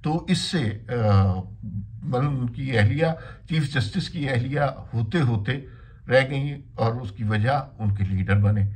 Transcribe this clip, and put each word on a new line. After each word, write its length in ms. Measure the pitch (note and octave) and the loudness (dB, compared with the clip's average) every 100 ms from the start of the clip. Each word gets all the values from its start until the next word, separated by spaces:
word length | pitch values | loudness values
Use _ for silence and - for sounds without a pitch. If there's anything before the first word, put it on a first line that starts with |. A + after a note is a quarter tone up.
तो 220 | D3+ E3 E3+ | 0 -2 0
इससे, 300 | F3+ - F3+ | -2 0 -2
अ, 340 | A2+ G#2 - | -2 -4 -6
मतलब 1400 | B2 G#2+ G2 F#2+ F#2 - - A2 G#2+ G2 - C#3+ B2+ D3 C3+ | 0 4 6 6 2 -4 -12 -8 -8 -8 -10 -4 0 0 -2
उनकी 300 | A#2+ A#2 C3+ | -4 -4 -2
अहलिया, 420 | A2+ G#2 C#3 E3 E3 - - - | 4 4 4 0 -2 -10 -16 -2
चीफ 240 | D#3+ C3 | -2 0
जस्टिस 360 | C3 - G3 - | -2 -2 -2 -4
की 180 | E3+ C#3 | -4 -2
अहलिया 400 | B2+ C3 C#3+ C#3 - - | 0 0 0 0 -2 -6
होते 260 | A#2 A2+ F3 | -4 0 2
होते 320 | C3 A2 G2+ C3+ - - - - - | 2 2 -2 -4 -6 -18 -20 -20 2
रह 140 | B2+ | 4
गई 300 | C3+ C#3 C#3+ C#3 - - | 4 -2 -4 -6 -12 -2
और 220 | A#2 A#2 | -2 -2
उसकी 240 | A#2 - | -8 -6
वजह 420 | G#2+ G#2+ G#2+ C#3 - - | -2 2 2 0 -2 -4
उनके 240 | G#2+ G2 | -2 0
लीडर 300 | F#2 F#2+ F#2+ | 0 0 2
बने, 300 | G2+ G2+ G#2 G2+ | 4 4 4 2